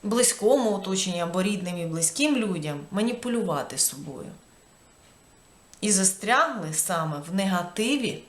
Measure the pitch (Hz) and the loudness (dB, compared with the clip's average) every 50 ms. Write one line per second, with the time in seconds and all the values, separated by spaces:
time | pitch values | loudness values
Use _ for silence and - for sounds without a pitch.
0 | - 208 220 240 240 233 - - 202 220 269 285 240 220 202 202 185 185 190 190 | -2 0 2 4 4 2 2 4 6 6 6 6 6 2 0 0 -2 -2 0 0
1 | - 185 175 175 170 175 175 185 185 208 202 180 180 180 175 175 170 165 160 165 | 0 0 0 -2 -2 0 0 0 2 2 0 -2 -4 -4 -4 -4 -4 -4 -2 0
2 | 165 - - - 285 302 285 247 220 208 185 165 151 151 147 143 143 - - 202 | 0 0 2 2 2 2 4 2 2 0 -2 -2 -4 -4 -6 -6 -8 -4 -2 0
3 | 220 240 247 240 - 247 233 233 202 180 156 143 - - - - - - 135 135 | 0 0 -2 -2 -4 -2 -2 0 0 0 -2 -2 -4 -4 -2 0 0 0 -2 -6
4 | 143 147 131 123 131 131 - - - - - - _ _ _ _ - - _ _ | -12 -12 -12 -12 -12 -14 -16 -18 -20 -20 -20 -20 _ _ _ _ -20 -20 _ _
5 | - - - _ _ _ - _ _ _ _ - _ _ - - - 208 202 190 | -20 -20 -20 _ _ _ -20 _ _ _ _ -20 _ _ -12 -6 0 2 2 4
6 | 190 185 - - - 208 240 277 330 320 277 220 160 156 156 156 - - 185 165 | 2 2 0 -2 0 2 4 4 4 2 0 -6 -6 -4 -2 -2 -2 0 0 -2
7 | 160 156 151 143 147 165 180 190 196 196 185 175 175 180 - - 220 247 294 277 | -2 -2 -4 -6 -6 -2 -2 0 2 2 2 0 -2 -2 -4 -2 0 0 0 0
8 | 240 170 - - - | 0 -4 -4 -6 -12